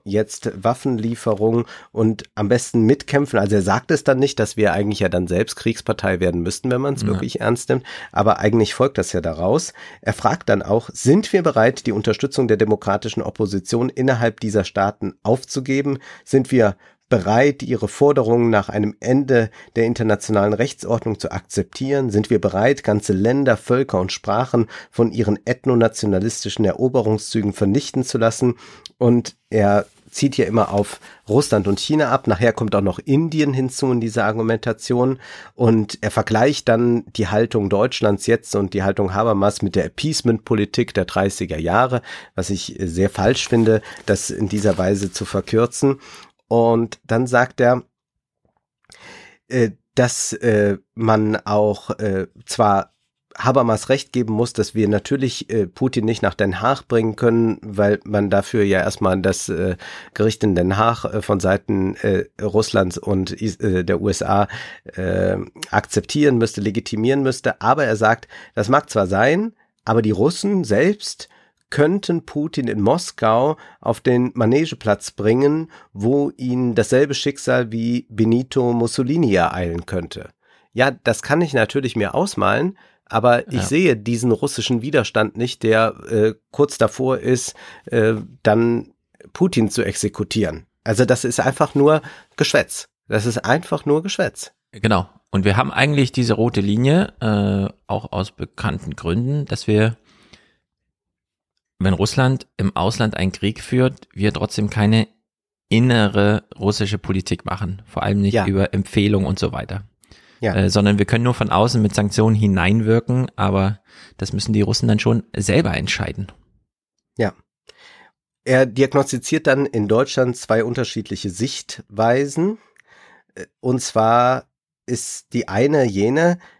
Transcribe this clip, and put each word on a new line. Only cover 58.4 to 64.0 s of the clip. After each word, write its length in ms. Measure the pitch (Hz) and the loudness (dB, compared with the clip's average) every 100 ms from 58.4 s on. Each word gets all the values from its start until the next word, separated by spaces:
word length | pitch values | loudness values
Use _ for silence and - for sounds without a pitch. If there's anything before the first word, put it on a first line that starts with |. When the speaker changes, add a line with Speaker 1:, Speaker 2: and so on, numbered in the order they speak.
| - 113 | 0 0
Speaker 1:
ja 160 | 101 95 | 2 2
erstmal 400 | - - 95 95 | 0 0 0 2
das, 300 | 95 92 - | 0 -2 -4
äh, 260 | 82 92 87 - - - | -4 -2 -4 -10 -18 -12
Gericht 280 | - 107 107 | -2 -2 0
in 120 | 107 | 0
Den 240 | 90 90 98 | 2 2 2
Haag, 260 | 113 117 | 0 0
äh, 160 | - 107 | -4 -6
von 180 | - 98 | -2 0
Seiten, 580 | 92 98 - 101 95 98 | 0 0 0 -2 -2 -2
äh, 280 | 101 95 - - | -2 -2 -2 -6
Russlands 560 | 104 101 107 101 92 - | -2 0 0 0 0 -4
und 340 | - 95 92 | -2 -2 -2
Is-, 300 | 90 110 90 | -4 -6 -4
äh, 240 | 110 92 | -2 0
der 160 | 90 90 | 0 0